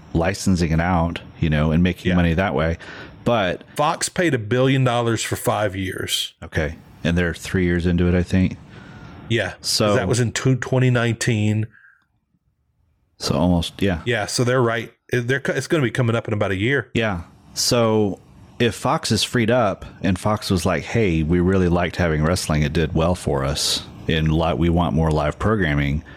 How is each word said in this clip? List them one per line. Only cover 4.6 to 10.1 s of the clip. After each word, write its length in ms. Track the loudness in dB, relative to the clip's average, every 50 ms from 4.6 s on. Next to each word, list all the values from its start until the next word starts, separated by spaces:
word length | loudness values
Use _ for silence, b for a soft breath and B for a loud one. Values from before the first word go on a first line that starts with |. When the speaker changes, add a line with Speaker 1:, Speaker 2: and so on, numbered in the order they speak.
| 2 2 2 2 2
Speaker 2:
dollars 400 | 2 2 2 0 0 0 -2 -2
for 120 | -4 -6 -4
five 380 | -2 -2 0 0 0 -2 -2
years. 580 | -4 -6 -6 -6 -6 -6 -4 -4 -4 -4 -6 -10 _ -16
Speaker 1:
Okay. 320 | -8 -4 -4 -2 -4 -4 -8 -16 -20 -12 -6 -2
And 140 | 0 2 2
they're 160 | 2 0 -2
three 300 | -4 -6 -4 0 0 2
years 200 | 2 2 2 2
into 220 | 2 2 2 2 2
it, 60 | 2
I 80 | 2 2
think. 340 | 2 2 2 2 2 0 -4 -12 B B B B B B B B B B B -8 -4
Speaker 2:
Yeah. 240 | -4 -2 -2 -4 -8 -8
Speaker 1:
So 340 | -6 -4 -2 0 2 2 2
Speaker 2:
That 120 | 2 2
was 120 | 0